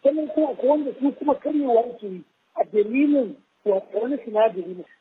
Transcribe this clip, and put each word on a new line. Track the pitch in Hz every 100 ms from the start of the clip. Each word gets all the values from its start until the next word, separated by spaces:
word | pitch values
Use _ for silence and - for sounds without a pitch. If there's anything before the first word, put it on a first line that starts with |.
Sannan | 269 311 302
kuma | - 302
akwai | 247 254
wanda | 302 285 -
su | 277
kuma | - 294
karyewa | 269 294 302 277
yake | 226 240 - 202
yi | 185 - _ _ -
a |
dalilin | - 208 208 247 294 294 220 - _ _
wato | 214 190 - 196
wani | 240 285
sinadari | - 214 220 185 180 180
ne. | 160 _